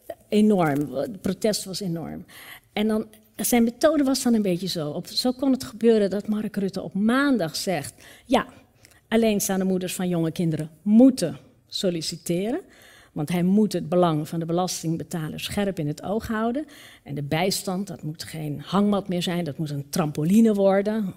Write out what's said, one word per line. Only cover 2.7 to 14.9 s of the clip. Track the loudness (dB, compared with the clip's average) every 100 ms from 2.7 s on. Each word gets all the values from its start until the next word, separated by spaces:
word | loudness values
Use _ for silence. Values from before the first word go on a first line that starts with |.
En | -2 0
dan, | 0 -4 -12 _ -8
zijn | 0 4
methode | 2 4 2 4
was | 2 2
dan | 2
een | 2
beetje | 2 0 -2
zo. | -4 -6
Op, | -6 -8
zo | -4 -2
kon | 0 0
het | 0
gebeuren | -2 0 4 4 2
dat | 0 -4
Mark | -4 -4 -4
Rutte | -4 -4
op | -6
maandag | 0 2 2 2 2 0 -4
zegt: | -4 -4 -6 -12 -20 -20
Ja, | 0 0 0 -8 _ _ -20 _ _
alleenstaande | 2 2 2 0 0
moeders | 0 0 -2
van | -4 -2
jonge | 0 -2
kinderen | 0 -2 -2 -6 -6
moeten | 4 8 8 6 -2 -6 -16 _ _
solliciteren. | -4 -2 -2 -6 -8 -4 -2 -2 -4 -8 -20 -20 -20 _
Want | -8 -2
hij | 0
moet | 2 4 2
het | 0 0
belang | 2 2 2 -2
van | -6
de | -2
belastingbetaler | -2 -2 -4 -4